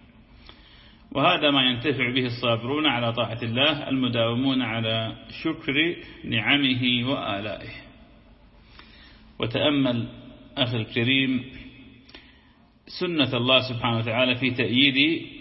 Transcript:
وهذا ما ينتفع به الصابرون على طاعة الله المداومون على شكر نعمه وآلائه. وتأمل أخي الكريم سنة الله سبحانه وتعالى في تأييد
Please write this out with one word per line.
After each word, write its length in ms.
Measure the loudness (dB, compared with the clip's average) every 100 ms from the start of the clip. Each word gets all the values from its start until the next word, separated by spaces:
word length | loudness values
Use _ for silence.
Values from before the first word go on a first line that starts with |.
| -20 -20 -20 -20 -20 -20 -20 -20 -20 -20 -6
وهذا 380 | 2 4 4 4
ما 120 | 4
ينتفع 480 | 4 2 0 0 0
به 120 | 0 0
الصابرون 600 | 0 0 0 0 0 0
على 260 | 2 0
طاعة 260 | 0 -2 -2
الله 460 | -2 0 0 0 -2
المداومون 760 | 0 0 0 0 2 0 0
على 540 | -2 -2 -2 -2 -4 -8 -16 -6
شكر 540 | -6 -4 -2 0 0 -2 -12 -14
نعمه 880 | -4 -2 2 2 2 2 0 0 0
وآلائه. 600 | -2 -2 -4 -6 -8 -12 -16 -18 -20 -20 -20 -20 -20 -20 -20 -20 -20 -20 -20 -20 -20 -18 -6
وتأمل 680 | -2 2 2 4 2 0 -4 -10 -20 -20 -12 -4
أخي 200 | -2 -2
الكريم 680 | -2 0 2 2 2 -2 -4 -16 -18 -20 -20 -20 -20 -20 -20 -20 -20 _ _ _ -16 -6
سنة 360 | -2 0 0 0
الله 240 | 4 2 2
سبحانه 300 | -2 0 0
وتعالى 380 | 0 2 2 2
في 140 | 0
تأييد 760 | 0 2 4 4 4 2 0 -6 -10